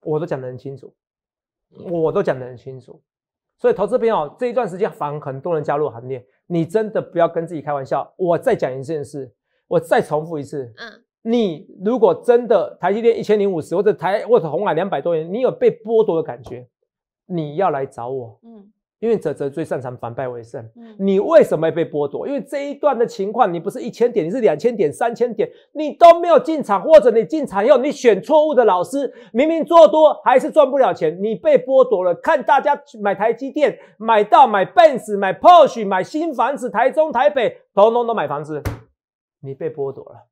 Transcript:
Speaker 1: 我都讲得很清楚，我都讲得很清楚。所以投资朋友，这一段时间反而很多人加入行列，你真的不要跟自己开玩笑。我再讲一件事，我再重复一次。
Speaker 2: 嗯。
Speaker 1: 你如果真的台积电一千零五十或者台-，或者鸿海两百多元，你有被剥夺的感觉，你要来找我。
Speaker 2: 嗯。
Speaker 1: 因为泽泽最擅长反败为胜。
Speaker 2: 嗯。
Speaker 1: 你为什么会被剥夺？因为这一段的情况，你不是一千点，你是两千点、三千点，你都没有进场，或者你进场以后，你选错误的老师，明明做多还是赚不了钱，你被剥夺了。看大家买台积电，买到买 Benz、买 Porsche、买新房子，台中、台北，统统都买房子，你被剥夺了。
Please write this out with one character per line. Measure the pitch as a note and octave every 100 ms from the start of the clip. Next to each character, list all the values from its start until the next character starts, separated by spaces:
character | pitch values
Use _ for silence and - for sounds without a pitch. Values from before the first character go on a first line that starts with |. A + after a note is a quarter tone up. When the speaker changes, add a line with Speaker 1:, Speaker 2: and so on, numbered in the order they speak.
Speaker 1:
我 | - D3+
都 | E3
讲 | C#3+
得 | B2+
很 | B2+
清 | C#3 C3+
楚， | - _ _ _ _ _ _ _ _ _ -
我 | E3+ D#3+
都 | E3+
讲 | F#3 C3+
得 | B2
很 | B2
清 | C3+ C3
楚。 | - - _ _ _ _ _ _
所 | B3
以 |
投 | G#3 G3
资 | A#3+
朋 | A3+
友， | G3+ D3 -
这 | B3
一 |
段 | A#3 A3
时 | F3
间 | G3+
反 | - D3
而 | D3
很 | D3 C3+
多 | F3+
人 | E3
加 | D3 D3
入 | D3
行 | A2+ B2+
列， | C3 - _ _
你 | E3+ E3
真 | A3 A3
的 | G#3
不 | D3 E3+
要 | E3
跟 | E3 E3
自 |
己 | E3+
开 | D3+
玩 | D3 C3
笑。 | D3 C3+ _
我 | F3+ E3
再 | - G#3+
讲 | D3
一 | C3
件 | C3 D#3+
事， | C#3+ D3 B2+ _ _ _ _
我 | F3
再 | E3 C4+
重 | - D3+ D#3+
复 | D#3+
一 |
次。 | C3 D3 B2+ A2
Speaker 2:
嗯。 | A3+ - _ _
Speaker 1:
你 | A3+ A#3+ G#3+ D3+ - - F#3+
如 | B3
果 | G3+ D#3+
真 | - A#3+ A#3+
的 | G3+ D3+ -
台 | F3
积 | G3+
电 | A#3 A3+
一 |
千 | G#3 G#3+
零 | G3+
五 | F3
十 | - E3+
或 |
者 | G3+
台-， | G3+ E3 G#3 F3+
或 | A#3+
者 | D#3+
鸿 | D3 G3+
海 |
两 | D#3 G3
百 | C#3+
多 | E3+ E3+
元， | D#3+
你 | G3+
有 | B3+
被 | B3 B3
剥 | - G#3 A3+
夺 | G#3 E3
的 |
感 | D3 B2
觉， | A#2 B2 A#2+ _ _ _ _ _ _
你 | F3 D3 D3
要 | F#3
来 | D3 C3+
找 | C3 A#2
我。 | C3+ A#2 A2
Speaker 2:
嗯。 | A3+ A3+ G3+ _ _ _
Speaker 1:
因 | A3
为 | G#3
泽 | D#3+
泽 | C#3 C#3+
最 | C#3 D#3+
擅 | D#3+
长 | B2 B2
反 | A#2+
败 | A#2 C3
为 | A#2+
胜。 | A#2 C#3 A#2 _
Speaker 2:
嗯。 | A3+ A3
Speaker 1:
你 | G3 G3
为 | C#4 D#4+
什 | A#3+ E3+
么 | D#3+
会 |
被 | D#3+ D#3
剥 | D#3 D3
夺？ | - A3
因 |
为 | C#4
这 | G3 D4 C#4+
一 |
段 | C#4+ D4 A#3+
的 | A#3
情 | - G3
况， | G#3+ A3
你 | E3+
不 | E3+
是 | -
一 | A#3+
千 | - A#3+
点， | A#3+ D#3+
你 |
是 | A3+
两 | G#3 D3
千 | A#3 A3+
点、 | D#3+
三 | - A#3
千 | A#3 B3
点， | G#3+ E3+ - _
你 | C#4+ D4+
都 | - E4+ E4+
没 | F4
有 | D#4
进 | B3+ D#4+
场， | - G3+
或 | - D#4
者 | B3+
你 | A3+
进 | A3 D#4+ C#4
场 | F#3+
以 | G#3
后， | C#4
你 | C4+
选 | - B3 G3
错 | - D4+ D#4
误 | C4
的 | A3+
老 | F3+
师， | F3+ C#4 C4+ - -
明 | A3 D4+
明 | E4
做 | C#4+ E4+ D#4
多 | D#4 D#4 -
还 | - C4
是 | D4
赚 | G#3 C#4
不 | C4+
了 | A#3
钱， | E3+ E3 E3+
你 | G3+ A3
被 | - C#4+
剥 | E3+ C4 B3+
夺 | F#3+
了。 | F3+ E3+
看 | - D#4
大 | B3 C#4+
家 | C#4+ C#4+ - A3+
买 | G3+
台 | F#3+ A3
积 | A3+ C4+
电， | D4 C#4 - - _
买 | A3 A3+
到 | G#3 E4+ C4
买 | G#3 F#3+
Benz、 | - E4 B3+ - G3+
买 | G3
Porsche、 | F#3+ D#4 F4 C#4 A#3 G3+
买 | F#3+
新 | F3+ D4+ E4
房 | B3+ A#3+ C4+
子， | G3+
台 | G3 C4
中、 | D#4+ D#4
台 | A#3+ C#4+
北， | C#4+ G#3 - _ -
统 | G#3+
统 | A#3 A#3
都 | G#3+
买 | D3
房 | C#3+
子， | D3+ D3+ - - _ _ _ _ _ _
你 | C#3
被 | C3+ E3
剥 | - C#3
夺 | C3 -
了。 | - _